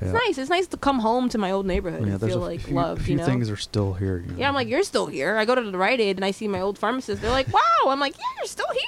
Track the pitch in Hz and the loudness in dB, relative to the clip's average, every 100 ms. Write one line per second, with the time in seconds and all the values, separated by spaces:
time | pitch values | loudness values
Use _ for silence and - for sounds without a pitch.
0 | - 453 480 277 262 349 370 - 285 269 | -2 0 2 0 0 0 0 -2 0 2
1 | 220 247 247 233 190 196 196 180 196 160 | 2 2 2 0 0 0 0 -2 -2 -2
2 | 104 98 - - 87 - - 147 170 165 | -2 0 0 0 -2 -6 -2 0 0 -2
3 | - 143 160 127 113 101 - 107 98 92 | 0 0 2 2 0 -4 -4 0 0 0
4 | 98 90 90 90 277 277 233 269 403 233 | -2 -2 -4 -2 0 0 0 0 2 0
5 | 170 147 143 220 214 254 220 185 190 247 | -2 -2 0 2 2 2 2 0 2 4
6 | 208 190 196 196 214 185 190 196 214 254 | 2 2 0 -2 -2 -2 -2 -2 -2 -2
7 | - 202 214 254 262 403 659 679 427 269 | -4 -4 0 0 2 4 4 4 4 2
8 | 277 - 932 1017 554 - 587 508 | 0 -4 -8 -6 -8 -6 -4 -2